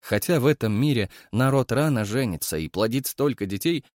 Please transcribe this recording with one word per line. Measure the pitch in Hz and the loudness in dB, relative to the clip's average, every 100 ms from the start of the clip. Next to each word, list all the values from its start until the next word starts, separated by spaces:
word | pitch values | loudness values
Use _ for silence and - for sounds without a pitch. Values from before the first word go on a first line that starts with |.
Хотя | - 104 - 170 | -2 -2 0 2
в | 127 | 2
этом | 151 113 | 2 0
мире | 104 147 123 98 - - | 2 2 2 -2 -8 -4
народ | 107 131 135 127 | 0 2 2 2
рано | 123 156 127 101 | 0 2 0 0
женится | 117 127 82 - 78 | -2 -2 -4 -4 -4
и | 80 | -4
плодит | 90 113 127 131 | -2 0 0 -4
столько | - 143 123 101 | -2 -2 0 -4
детей, | 98 165 165 - | -2 -2 -4 -6